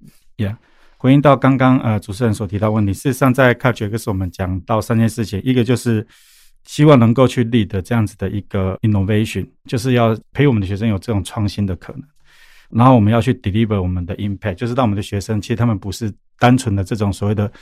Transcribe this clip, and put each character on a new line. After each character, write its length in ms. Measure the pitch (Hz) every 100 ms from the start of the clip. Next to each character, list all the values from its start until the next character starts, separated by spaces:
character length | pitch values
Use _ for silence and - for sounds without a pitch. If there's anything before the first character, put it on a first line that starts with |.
| - _ _ -
yeah。 180 | 101 113 _ _ _ _
回 140 | 127
应 80 | 143
到 160 | 143 135
刚 220 | 131 135
刚， 220 | 131 131
呃， 180 | 127 107
主 140 | -
持 120 | 98
人 80 | 120
所 140 | 98 101
提 140 | 101
到 100 | 107
问 160 | 110 101
题， 60 |
事 60 | 95
实 120 | 147
上 220 | 120 135
在 180 | 127 127 117
College 340 | 127 113 104
X 180 | 110 -
我 60 |
们 160 | 95 92
讲 300 | - 92 92
到 200 | - 110
三 160 | - 113
件 120 | 113
事 160 | -
情， 180 | 104 95
一 100 | 131
个 120 | 127
就 100 | 117
是 320 | 120 123 110 107 _ _ _ _ _
希 200 | - -
望 120 | 151 139
能 160 | 113
够 140 | 120 127
去 180 | 131 113
lead 340 | 120 95 98
这 120 | 90
样 140 | 117 107
子 100 | -
的 140 | 98
一 100 | 101
个 360 | - 101 95 -
innovation， 680 | 110 104 95 107 110 - - _ -
就 100 | 127
是 180 | 127
要 220 | 123 113 110 -
陪 140 | - 143
我 60 |
们 80 | 113
的 60 | 95
学 100 | 98
生 100 | 113
有 100 | 98
这 160 | -
种 120 | 104
创 240 | 90 - 104
新 180 | - 101
的 80 |
可 180 | 87 -
能。 80 | - - _ _ _ _ _ _
然 160 | 113 127
后 80 |
我 60 | 127
们 120 | 101
要 80 | 117
去 140 | 113
deliver 480 | 123 104 101 113 104
我 40 | 90
们 180 | 90 87
的 80 | 95
impact， 380 | 104 95 107
就 100 | 90
是 100 | 117
让 100 | 123
我 20 | 117
们 80 |
的 80 | 101
学 180 | 101 101
生， 200 | 95 107
其 80 | -
实 80 | 117
他 100 | 120
们 100 | 101
不 140 | 101
是 220 | - 110 - _ -
单 180 | 120 127
纯 200 | 117 101
的 80 |
这 100 | 95
种 180 | 113 101
所 140 | 95 101
谓 60 |
的 160 | 104 101 -